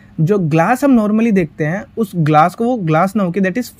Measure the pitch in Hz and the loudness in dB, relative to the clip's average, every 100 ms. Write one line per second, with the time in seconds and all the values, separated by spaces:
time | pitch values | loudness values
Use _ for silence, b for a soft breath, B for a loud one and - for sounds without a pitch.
0 | b b 156 208 160 160 175 254 285 240 | b b 0 0 0 0 0 0 2 2
1 | 208 214 233 190 160 - 151 190 - - | 2 0 2 0 -2 -4 -4 -4 -8 -8
2 | 220 175 151 151 170 - 233 254 160 156 | -6 -2 2 4 2 0 -4 -2 -2 0
3 | 196 214 180 190 190 185 247 - | 0 -2 -2 -2 -2 -2 -8 -4